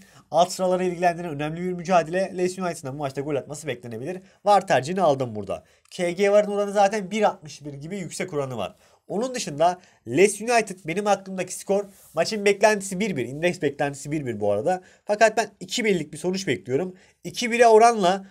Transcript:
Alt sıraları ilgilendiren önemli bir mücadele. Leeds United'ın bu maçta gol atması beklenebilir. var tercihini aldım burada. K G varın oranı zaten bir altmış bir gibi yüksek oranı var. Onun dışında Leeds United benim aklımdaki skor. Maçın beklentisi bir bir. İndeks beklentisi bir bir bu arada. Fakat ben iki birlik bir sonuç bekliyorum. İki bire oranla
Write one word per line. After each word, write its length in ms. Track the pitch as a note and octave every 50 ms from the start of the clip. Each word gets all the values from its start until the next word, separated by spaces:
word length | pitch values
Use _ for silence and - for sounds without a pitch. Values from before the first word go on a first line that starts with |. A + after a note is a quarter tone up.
| - _ _ - _ -
Alt 200 | - D#3+ F3+ F3+
sıraları 320 | - - F#3+ F3+ F#3 F3+ F#3
ilgilendiren 460 | F3+ E3+ E3+ F3+ F3 E3 E3+ F3 F3
önemli 320 | D3 C#3+ D3+ D#3 D#3+ E3+
bir 120 | F3+ F3+ F3+
mücadele. 640 | F3 E3 F3+ F#3 E3+ D#3+ D#3 E3+ F#3+ F#3+ F#3 F#3+
Leeds 220 | F#3 F3+ F#3 F#3 F#3
United'ın 340 | F#3 F3 D#3+ - - C3 C3+
bu 40 |
maçta 240 | D3+ D3 C3+ C3 C#3+
gol 140 | C3+ D3+ D3
atması 320 | B2+ - C3+ D3 D3 D#3
beklenebilir. 540 | C#3+ B2 - - A#2+ A2+ A2 C3 E3+ F#3 F#3 - _ _ _ -
var 220 | G3+ G3+ F#3+ F#3+
tercihini 340 | - D#3 B2+ B2+ D#3 F#3 G3
aldım 340 | F3+ D3+ C#3+ C3+ C3 A#2+ G#2+
burada. 280 | G#2 G2 - E2+ D#2 _ _ _ _ _ _
K 200 | - - F3 F3
G 200 | F3 F3+ G3+ G3+
varın 200 | G3+ G#3 G3+ G3
oranı 200 | G3+ G3+ G#3 G3+
zaten 400 | G3 G#3 G3 G3 A3 G#3+ F#3 F3+
bir 120 | G#3 A3 G#3
altmış 420 | F3+ F#3 - D#3 D3+ - - C#3+
bir 80 | D3 C#3
gibi 240 | C#3 D3 E3 G3+
yüksek 360 | G3 E3+ D3 - - F3+ F3+ D#3
oranı 240 | C#3+ C3+ C3 B2
var. 180 | A2 F#2 F#2+ - _ _ _ _ _ _
Onun 280 | - E3 G3+ B3 C4 B3+
dışında 440 | B3 - F3 D3 C#3+ E3 F3+ F3 F3 _ _ _ _ _
Leeds 340 | A2+ B2 D#3 G3 G#3+ - -
United 380 | G#3+ A#3+ A#3+ A3+ A3 G#3+ F#3 - -
benim 220 | D#3 E3+ G3+ G3+
aklımdaki 460 | G#3 G3 G3 G3 F#3+ F#3+ F#3 E3+ - -
skor. 320 | - - - G3 G3+ G3 - - _ - - -
Maçın 320 | D#3+ E3+ E3+ A3 G#3 G3+
beklentisi 540 | G#3 G3+ G3 A3 G#3+ G#3+ G3+ G3 - F#3+ F3+
bir 180 | A3 G#3 E3
bir. 80 | C3 A2+
İndeks 360 | A#2+ C#3 D3+ E3 F3 F3 -
beklentisi 500 | D#3 C#3 C#3 - D3 C#3+ C#3 C#3 - D3
bir 140 | D3+ D#3 C#3
bir 140 | A#2+ A2 G2+
bu 120 | G#2 G2+
arada. 300 | G2+ G#2 B2 F3 F#3 F3+ - _ _ _ _
Fakat 320 | - G#3 G#3 A3+ A3 A3
ben 120 | A#3 G#3+ G#3+ _ -
iki 260 | - - - B3 A#3+
birlik 280 | G#3+ G3 E3 D3 D3+ D#3
bir 40 |
sonuç 300 | D3 - F3+ F#3+ F#3+ F#3+
bekliyorum. 480 | D#3+ B2 - - A#2+ B2+ D3+ F#3 F#3 F#3 _ _ _ _ _ -
İki 280 | F3+ - - B3 A3+
bire 160 | A#3 A#3+ A#3+
oranla 580 | A3+ A3 G#3+ A#3 A#3+ A#3 G#3+ F#3 F3 G3 F#3+ - -